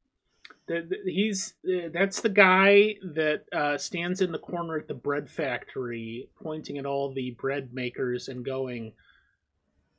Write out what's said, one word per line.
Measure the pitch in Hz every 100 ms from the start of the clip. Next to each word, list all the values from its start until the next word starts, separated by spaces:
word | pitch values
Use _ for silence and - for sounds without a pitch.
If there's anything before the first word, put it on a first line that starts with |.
| _ _ _ _ - - -
the, | 165 165
the, | 180 190
he's, | 165 214 190 - - -
uh, | 180 170
that's | 165 196 -
the | 226
guy | 196 190 185 196 202 214 208
that, | 190 151 156 151 -
uh, | 170 147 147
stands | - 170 175 185
in | 180
the | 160
corner | - 175 165 156
at | 156
the |
bread | 131 143 147 143
factory, | - 143 120 - 135 120 117 113 113 131 -
pointing | 160 156 - 143
at | 139
all | 139 139
the | 135 127
bread | 120 135 139 131
makers | 127 123 - 127 123 -
and | 127
going, | 127 131 131 120 110 - _ _ _ _ _ _ _ _ _